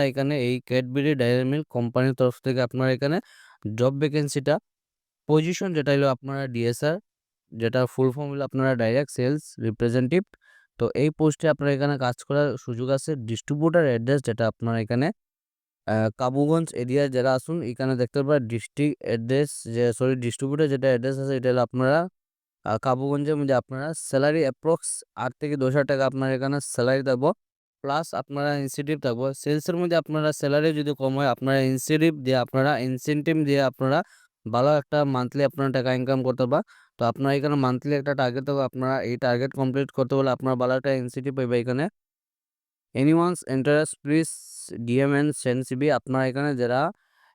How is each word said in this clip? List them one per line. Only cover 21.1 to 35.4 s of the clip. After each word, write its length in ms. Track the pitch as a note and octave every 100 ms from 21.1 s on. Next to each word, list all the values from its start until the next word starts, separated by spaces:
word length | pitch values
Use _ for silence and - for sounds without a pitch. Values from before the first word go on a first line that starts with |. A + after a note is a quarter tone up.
| C3+
আছে, 140 | C3+ C3+
এটা 140 | B2+
হলো 100 | B2
আপনারা, 380 | A#2+ B2+ C3 D#3 F3+ - _ _ _ _ -
আহ, 120 | A2
কাবুগঞ্জের 560 | C3+ B2+ C#3 C#3+ D3 D3
মধ্যে 180 | C#3 B2+
আপনারা 320 | - C3 D3+ D#3+
স্যালারি 420 | - C3 C#3+ D#3+
অ্যাপ্রক্স 480 | C3+ - D#3+ E3 - - - -
আট 160 | - -
থেকে 180 | D3 D3
দশ 140 | C3
হাজার 140 | C#3+ C3+
টাকা 160 | C3+ C3+
আপনার 240 | C3+ C3+
এখানে 240 | C3 C3+ C#3+ -
স্যালারি 380 | - A#2+ C3+
থাকবো, 260 | C3+ B2+ C#3+ - _ _ _ _
প্লাস 240 | C#3 D3 E3
আপনারা 380 | - C3 C#3+ C#3+ C#3+
ইনসেনটিভ 400 | C3+ - C#3+ D3+
থাকবো। 240 | C3+ A#2 C3+
সেলসের 420 | C3+ C#3+ D3+ - E3+
মধ্যে 200 | F3+ E3
আপনারা 320 | - D#3 D3+
স্যালারি 360 | D3 C#3+ D3 D#3+
যদি 180 | D3+ D3 C#3
কম 180 | C3+ C3+
হয়, 140 | C#3
আপনারা 300 | A#2 C3 C3+
ইনসেনটিভ 520 | C3 C3 - D#3 E3 D3+
দিয়ে, 140 | B2+ C3
আপনারা 340 | A#2+ C3+ C3+ C3
ইনসেনটিভ 560 | C3 B2+ - D3+ C#3+ D#3+ C#3+
দিয়ে 160 | C#3
আপনারা 360 | C3 - C3+ D3+ - _ _ _ A2+
ভালো 260 | A#2 C#3 D3+
একটা 220 | - D3+ C#3+
মান্থলি 380 | B2+ B2 C#3